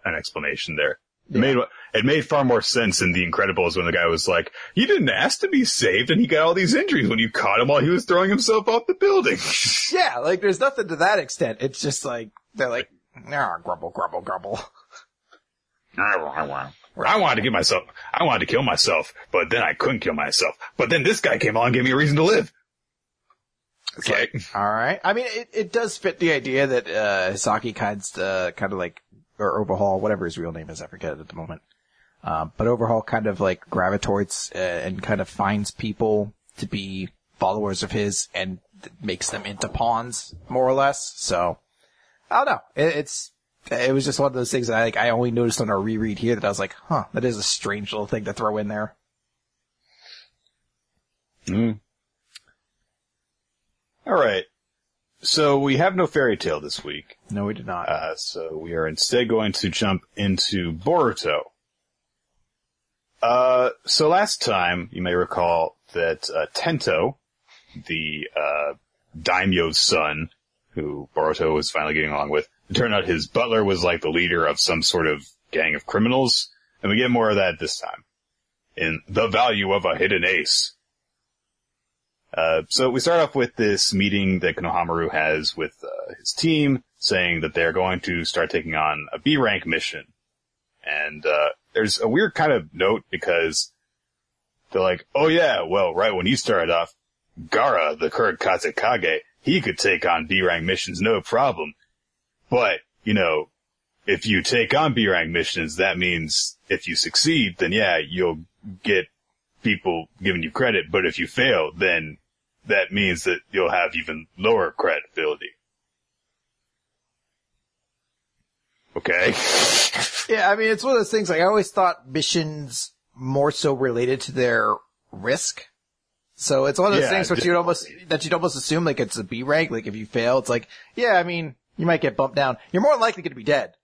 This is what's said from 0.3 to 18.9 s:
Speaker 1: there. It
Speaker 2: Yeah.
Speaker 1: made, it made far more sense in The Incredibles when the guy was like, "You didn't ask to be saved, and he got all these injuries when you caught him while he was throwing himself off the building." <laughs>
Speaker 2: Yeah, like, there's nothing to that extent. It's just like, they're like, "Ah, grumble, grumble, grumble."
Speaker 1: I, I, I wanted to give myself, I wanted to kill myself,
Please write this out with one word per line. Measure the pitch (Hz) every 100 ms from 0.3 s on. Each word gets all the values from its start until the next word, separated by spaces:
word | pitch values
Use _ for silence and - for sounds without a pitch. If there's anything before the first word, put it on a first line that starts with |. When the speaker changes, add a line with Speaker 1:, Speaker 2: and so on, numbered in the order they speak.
| - 73 67 - 76
Speaker 1:
there. | 73 - _ _ _
It | -
Speaker 2:
Yeah. |
Speaker 1:
made, | 131 127 110 - -
it | 110 117
made | 151 -
far | 147 131
more | 117
sense | - 123 113 90
in | 92
The | 87 87
Incredibles | 85 98 90 87 95
when | 85
the |
guy | 87 85
was | 82 -
like, | 85 80 - - -
"You | 262
didn't | 403 143
ask | 101 147 -
to | 392
be | 311 247
saved, | - 107 95 123
and | 160
he | 240
got | 156
all | 160
these | 175 185
injuries | 285 392 285 110
when | 113
you | 113
caught | - - 104
him | 127
while | 143
he | 143
was | 180 -
throwing | 175 190
himself | 208 233 220 208
off | 226 233
the | 370
building." | 403 392 - -
<laughs> | - - - - -
Speaker 2:
Yeah, | 359 339 123
like, | 147 185
there's | 196 185
nothing | 269 269 202
to | 156
that | 180 208
extent. | 139 - 135 110
It's | 131 -
just | 147 135 139
like, | 120 110 - _
they're | 110 127
like, | 120 - _ _ 123 107
"Ah, | 143 117 85
grumble, | 82 87 85
grumble, | - 87 87
grumble." | 101 95 98 110 - _ _ - - _ _ _ _ _ _ _ _ -
Speaker 1:
I, | 101 95
I, | 76 71 71 69 67 - _ - -
I | 214
wanted | 170 117
to |
give | 107
myself, | 104 80 92 - - -
I | -
wanted | 165 120 -
to |
kill | 120
myself, | 127 82 -